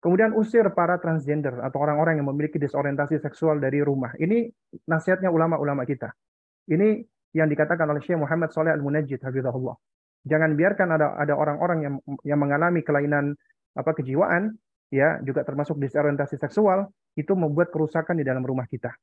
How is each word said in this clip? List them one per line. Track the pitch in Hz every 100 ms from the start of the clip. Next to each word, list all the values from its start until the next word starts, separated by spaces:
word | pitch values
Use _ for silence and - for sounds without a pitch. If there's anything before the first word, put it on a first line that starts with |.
Kemudian | 175 185 220 214
usir | 220 233 202 196
para | 170 175
transgender | 175 160 139 151 143 123
atau | 127 139
orang-orang | 147 147 165 160
yang | 139
memiliki | 143 151 151
disorientasi | 143 139 143 139 143 156
seksual | 147 - 160 151
dari | 135 139
rumah. | 143 135 123 -
Ini | 160 226 233 _ _ -
nasihatnya | - 160 170 185 185
ulama-ulama | 165 165 160 147 139 127
kita. | 135 113 - _ _ _ _ -
Ini | 160 208 214 233 _ _
yang | 156 156
dikatakan | 147 151 165 156
oleh | 147
Syekh | - 170
Muhammad | 143 160 160
Shalih | 160 160 151
Al-Munajjid, | 139 151 139 135
hafizahullah. | 131 131 127 127 127 - _ _ _ _ 135
Jangan | 156 160 151
biarkan | 180 202 180
ada, | 160 151 -
ada | 147 143
orang-orang | 147 147 175 165 147
yang, | 139 - 135 143
yang | 147
mengalami | 143 143 170 175
kelainan, | - 147 143 147 143 147 _ _ _ -
apa, | 139 156
kejiwaan, | 131 135 190 170 214 220 _ _ _
ya, | 135 147 165
juga | 131 139 143
termasuk | 139 143 143
disorientasi | 135 147 147 143 143 143
seksual, | 151 - 214 185 196 _ _ -
itu | 151
membuat | 196 160 147 175
kerusakan | 160 156 165 160 170
di | 135
dalam | 131
rumah | 127 131 117
kita. | 127 123 -